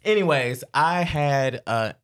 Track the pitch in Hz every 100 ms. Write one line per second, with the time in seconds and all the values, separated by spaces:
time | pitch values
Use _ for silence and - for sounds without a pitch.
0 | 208 214 180 143 123 127 - 139 160 175
1 | 170 151 143 139 135 123 - 113 110 -